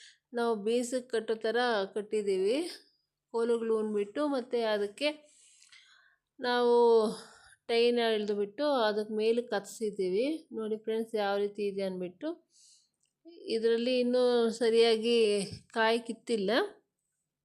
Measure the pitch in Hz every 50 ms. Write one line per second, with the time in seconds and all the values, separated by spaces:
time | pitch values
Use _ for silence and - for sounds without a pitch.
0 | - - - _ _ _ 247 240 233 233 226 208 196 220 233 247 240 240 262 254
1 | 247 - - 220 220 226 220 220 220 220 220 240 247 247 226 202 196 196 - 220
2 | 202 208 214 214 202 202 190 185 190 202 254 294 349 320 - - _ _ _ _
3 | _ _ _ _ _ _ - 233 233 240 233 233 226 226 226 214 214 214 208 208
4 | 202 202 - 285 302 294 277 269 254 262 254 233 226 214 214 208 202 202 202 -
5 | 277 294 302 - - _ _ _ - _ _ _ _ _ - - _ _ _ _
6 | _ _ _ _ _ _ _ - 247 247 247 240 240 240 240 240 240 233 233 226
7 | 220 220 180 - - - - - - - - _ _ - 233 233 233 240 240 240
8 | 233 226 220 214 208 202 208 202 202 202 208 - 294 302 277 254 220 214 208 214
9 | 208 214 214 214 220 226 233 240 240 - 214 196 196 - - - 226 208 202 202
10 | 185 180 185 208 254 294 320 320 - - 226 220 220 214 220 214 - 220 220 226
11 | 226 226 - 208 202 196 202 202 202 202 208 214 202 202 190 196 196 190 185 185
12 | 185 180 185 - 294 320 330 330 _ _ _ _ - - - _ _ _ _ _
13 | _ _ _ _ _ 330 349 - - - 220 226 220 226 233 233 240 254 254 247
14 | 247 247 247 254 247 247 240 240 233 226 214 - 247 226 226 233 226 233 226 220
15 | 214 240 233 233 226 208 208 202 185 - - - - _ - 233 220 220 233 233
16 | 233 - 220 - - - 233 208 190 196 226 302 415 403 - _ _ _ _ _
17 | _ _ _ _ _ _ _ _